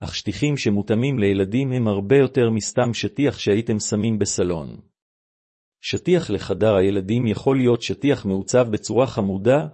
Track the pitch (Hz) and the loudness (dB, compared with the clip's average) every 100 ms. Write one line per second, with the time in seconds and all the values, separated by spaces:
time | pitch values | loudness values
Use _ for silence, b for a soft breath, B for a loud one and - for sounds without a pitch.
0 | 92 - 107 - 147 143 117 101 98 110 | -12 -8 -8 -2 -2 0 0 0 0 0
1 | 135 123 101 98 98 123 135 127 110 101 | 0 0 0 2 0 0 -2 0 0 0
2 | 98 139 131 131 117 110 - - 117 107 | 4 4 4 2 2 0 -2 0 0 -2
3 | 110 - 139 - 110 104 113 107 - 104 | -6 -2 -2 0 0 0 0 -4 -2 -2
4 | 113 107 98 - 90 82 65 55 _ _ | -2 0 -2 -2 -2 -2 -8 -16 _ _
5 | _ _ _ _ _ _ _ _ - - | _ _ _ _ _ _ _ _ -8 -6
6 | - 175 - 98 - 92 107 98 95 101 | 0 0 0 -6 -4 0 2 4 2 0
7 | 95 120 113 101 139 135 123 117 - 98 | -2 0 0 0 0 2 2 2 -2 -2
8 | 143 131 101 95 95 123 120 107 - 110 | 0 0 -2 -4 2 2 2 -2 -2 0
9 | 131 - 98 95 107 143 160 | 0 0 -2 0 2 2 0